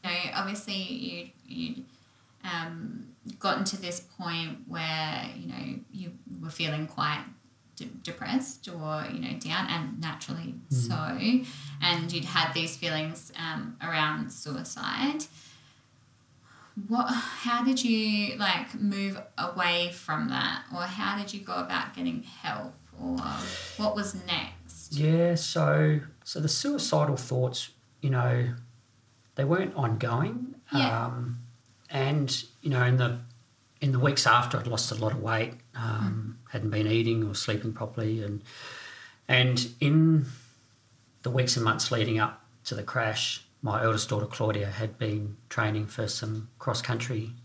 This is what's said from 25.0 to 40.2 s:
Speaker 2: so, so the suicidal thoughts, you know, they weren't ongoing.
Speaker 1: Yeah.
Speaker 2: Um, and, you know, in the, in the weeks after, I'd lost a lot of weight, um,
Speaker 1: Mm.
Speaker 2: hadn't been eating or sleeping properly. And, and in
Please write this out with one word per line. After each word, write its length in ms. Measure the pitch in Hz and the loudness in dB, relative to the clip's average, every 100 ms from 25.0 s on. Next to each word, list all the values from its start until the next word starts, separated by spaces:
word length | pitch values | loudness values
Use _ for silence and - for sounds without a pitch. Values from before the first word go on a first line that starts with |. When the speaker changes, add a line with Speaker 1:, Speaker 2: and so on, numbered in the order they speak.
| 151 165 170 | 4 6 6
Speaker 2:
so, 680 | 170 - 165 151 151 151 151 - - | 4 2 2 6 6 6 4 0 -14
so 160 | - - | -10 -2
the 80 | 151 | 0
suicidal 680 | - 285 294 - 156 147 135 | 2 0 0 2 2 4 0
thoughts, 540 | - 127 127 127 - - _ _ | 0 0 0 -2 -8 -12 _ _
you 80 | 139 | 0
know, 440 | 127 123 123 123 - - - _ _ _ _ _ | 2 4 4 2 -2 -10 -20 _ _ _ _ _
they 100 | - | -2
weren't 300 | 139 180 190 - | 2 4 2 0
ongoing. 800 | 117 110 123 117 196 240 - - - | 0 2 0 0 0 -2 -8 -12 -2
Speaker 1:
Yeah. 340 | 139 131 113 120 | 2 2 2 -2
Speaker 2:
Um, 340 | 123 123 - - - _ _ _ | -4 -4 -6 -10 -20 _ _ _
and, 520 | 139 135 147 135 - - - | 0 2 2 2 -2 -4 -6
you 80 | - | 0
know, 140 | 131 | 4
in 120 | 123 127 | 6 6
the, 220 | 120 120 - - _ _ _ _ | 4 0 -8 -20 _ _ _ _
in 100 | 143 | 2
the 60 | 131 | 4
weeks 280 | 143 139 127 | 4 6 6
after, 300 | 117 123 - | 6 6 0
I'd 100 | 120 | 0
lost 240 | 113 - | -2 -2
a 20 | |
lot 180 | 107 107 | 0 0
of 80 | - | 0
weight, 340 | 107 113 117 - - | 0 0 0 -4 -16
um, 640 | 120 113 110 101 110 110 - - | -6 -2 0 0 0 -4 -10 -8
Speaker 1:
Mm. 40 | |
Speaker 2:
hadn't 180 | 107 107 | -4 0
been 160 | 107 107 | 2 4
eating 360 | 113 117 113 | 4 4 4
or 100 | 104 | 2
sleeping 400 | 101 - 107 113 | 0 0 0 -2
properly. 480 | 107 107 - 110 110 | -4 -4 -2 0 0
And, 200 | 101 104 - - - - - - - - - | -2 -6 -8 -16 -14 -14 -14 -16 -20 -20 4
and 400 | 127 127 123 - - | 6 6 4 0 2
in 460 | 143 156 160 160 | 6 8 10 8